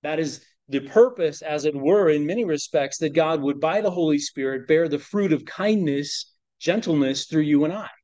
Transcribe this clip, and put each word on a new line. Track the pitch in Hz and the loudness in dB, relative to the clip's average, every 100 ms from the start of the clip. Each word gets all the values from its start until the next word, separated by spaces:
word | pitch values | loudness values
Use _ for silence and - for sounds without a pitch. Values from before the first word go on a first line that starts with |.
That | 151 156 | -4 -4
is | 156 127 _ _ _ | -4 -8 _ _ _
the | 135 | -6
purpose, | 139 214 247 247 160 147 | 0 4 4 4 -4 -4
as | 160 151 151 | -6 -2 -2
it | 143 | -2
were, | 139 202 175 | 2 4 4
in | 151 147 | 2 0
many | 208 | -2
respects, | 208 147 - 156 139 - | -2 -4 -2 -2 -2 -4
that | 156 | -2
God | 147 160 160 | 2 2 0
would, | 139 143 | -2 -2
by | 156 196 | 0 0
the | 214 | -2
Holy | 180 160 147 | 0 0 0
Spirit, | 143 - 135 135 131 | -2 -6 -4 -4 2
bear | 160 165 | 2 2
the | 147 | -2
fruit | - 202 196 | -4 -2 0
of | 156 | 0
kindness, | - - 202 220 165 139 143 - - _ _ _ | -2 -4 0 2 0 -2 -4 -10 -12 _ _ _
gentleness | - 202 226 151 135 135 - | -2 -2 2 2 2 0 -2
through | 160 | 0
you | 151 147 | 2 2
and | 156 | 2
I. | 196 185 - | -2 -10 -18